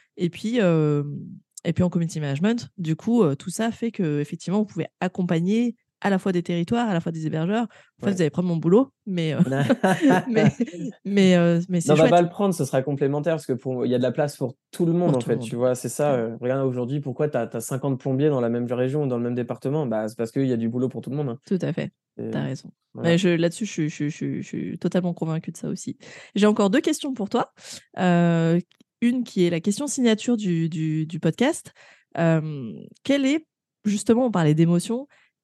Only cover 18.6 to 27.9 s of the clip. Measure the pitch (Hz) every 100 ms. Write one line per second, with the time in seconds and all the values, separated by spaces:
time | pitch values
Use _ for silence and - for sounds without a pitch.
18.6 | 120 123 127 147 139 120 120 123 117 120
19.6 | 135 151 135 110 110 113 117 139 135 117
20.6 | 113 123 127 117 - 143 143 117 - 185
21.6 | 143 - 147 _ _ - 113 131 143 131
22.6 | - _ _ - 170 170 185 170 170 -
23.6 | 208 - 151 - 147 - 139 135 - -
24.6 | - 170 175 185 180 170 160 160 - 165
25.6 | 156 185 - - - - - 196 208 214
26.6 | 202 247 330 302 294 262 202 247 - _
27.6 | - - _